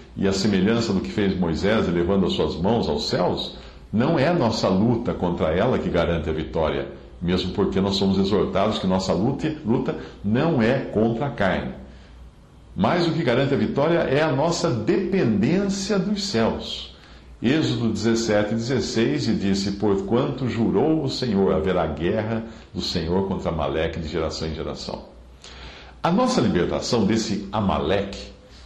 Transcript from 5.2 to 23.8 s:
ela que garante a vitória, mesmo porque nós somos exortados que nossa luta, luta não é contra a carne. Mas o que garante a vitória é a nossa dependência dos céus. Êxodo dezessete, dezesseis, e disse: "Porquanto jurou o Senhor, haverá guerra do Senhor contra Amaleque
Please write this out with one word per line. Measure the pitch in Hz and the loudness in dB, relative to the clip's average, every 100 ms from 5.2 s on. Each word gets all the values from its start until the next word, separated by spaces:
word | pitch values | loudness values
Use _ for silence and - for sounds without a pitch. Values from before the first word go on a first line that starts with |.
| 87 87 85 | -2 0 0
ela | 85 117 110 | 2 2 0
que | 90 | 0
garante | 82 80 82 78 | 0 2 0 -2
a | |
vitória, | 78 78 85 76 71 67 - - - | -4 -4 -2 0 -2 -6 -10 -18 -6
mesmo | 85 90 - | -2 0 0
porque | - 98 95 | 0 0 2
nós | 98 98 | 0 2
somos | 98 95 | 2 2
exortados | 98 101 85 92 107 107 | 4 2 2 2 0 0
que | 95 | 0
nossa | 95 - | 0 0
luta, | 85 117 135 156 - | 0 0 0 -4 -4
luta | 104 123 - 156 - - | -2 0 -2 -6 -10 -8
não | 101 113 160 143 | -2 2 2 2
é | 113 131 | 2 2
contra | - - 113 113 143 | 0 0 2 0 -2
a | |
carne. | - 98 78 65 - - - - - - - - - - - | 0 0 0 -4 -8 -14 -18 -20 -20 -20 -20 -20 -20 -10 0
Mas | 113 175 165 | 2 2 2
o | |
que | 147 | 0
garante | 135 120 - | 2 2 2
a | - | 2
vitória | - - 151 170 | 0 0 2 2
é | - 135 | 2 2
a | 160 | 2
nossa | 135 160 170 165 | 2 0 0 0
dependência | 120 110 196 196 190 139 101 120 180 202 196 - 196 | 0 0 0 2 2 2 2 2 2 2 -2 -2 0
dos | 175 208 | 0 -2
céus. | - 113 110 - - - - - - - - - | -2 0 0 0 -6 -10 -12 -18 -20 -20 -20 -4
Êxodo | 110 156 131 120 117 | 0 2 2 0 0
dezessete, | 95 107 113 110 104 104 | 0 2 2 2 2 2
dezesseis, | 113 117 127 - 110 123 151 113 | -2 0 -2 0 0 2 2 0
e | |
disse: | 92 98 98 98 | 0 0 0 0
"Porquanto | 98 107 98 - 113 147 135 127 | 0 0 0 0 0 0 -2 -4
jurou | 107 104 92 147 160 | 0 2 2 2 2
o | 139 | -2
Senhor, | - 120 98 95 | -4 0 2 2
haverá | 80 92 90 80 | 2 2 0 0
guerra | 76 85 110 107 113 113 - - | -2 -2 0 -2 -4 -6 -14 -12
do | 92 | -8
Senhor | - 90 82 90 98 | -4 -4 0 0 0
contra | 87 90 | -2 -4
Amaleque | 80 71 76 | -2 -2 -2